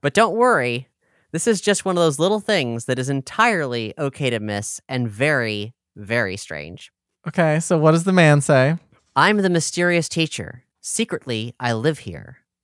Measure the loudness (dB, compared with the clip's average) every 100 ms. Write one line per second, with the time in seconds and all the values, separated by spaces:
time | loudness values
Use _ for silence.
0 | 0 2 2 4 2 4 0 -4 -8 _
1 | _ _ _ -4 0 0 0 0 0 2
2 | 2 2 0 0 0 -2 0 -4 -4 -4
3 | -2 -4 -6 0 2 2 -2 -4 -6 -4
4 | -6 -2 -2 -2 -4 -6 -6 -12 _ -6
5 | -4 -2 0 0 -2 -4 -8 -14 _ -20
6 | -4 -2 -2 -6 -10 -12 -12 -16 -20 _
7 | _ _ -8 0 0 0 0 2 4 4
8 | 4 4 6 6 4 4 4 0 _ _
9 | _ 2 4 4 2 0 -2 -2 0 0
10 | -2 -4 -4 -4 -12 -14 _ _ -10 -6
11 | -4 -6 -6 -6 -6 -6 -4 0 0 -2
12 | -8 -14 -16 -20 _ _